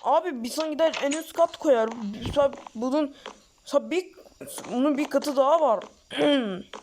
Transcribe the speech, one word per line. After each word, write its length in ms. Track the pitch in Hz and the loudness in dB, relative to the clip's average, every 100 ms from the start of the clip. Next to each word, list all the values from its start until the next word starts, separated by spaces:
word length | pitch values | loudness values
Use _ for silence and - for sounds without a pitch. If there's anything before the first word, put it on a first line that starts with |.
Abi 420 | - 302 349 247 | 0 0 0 -6
bir 60 | 233 | -6
son 200 | 294 320 | -4 -4
gider 280 | 294 320 - | 0 0 0
en 100 | 277 | -4
üst 200 | 311 320 | -4 -4
kat 240 | - 330 - | 0 0 2
koyar. 340 | 311 233 220 233 202 226 233 285 277 - - | 4 4 2 -2 -8 -8 -4 2 2 0 -14
Bunun, 400 | 220 254 285 285 - - - _ _ - | -6 0 0 0 -6 -20 -20 _ _ -2
bir, 380 | 285 220 349 359 - - - - - - | -2 0 -4 -4 -10 -20 -18 -16 -14 -6
bunun 260 | 233 285 277 | 0 2 2
bir 60 | |
katı 320 | 294 277 294 269 | 0 0 0 2
daha 240 | 269 330 | 4 4
var. 240 | 285 208 - _ - | 4 2 -2 _ -10
<clears throat> 500 | 262 294 277 220 185 - - | 0 2 4 2 -6 -10 -18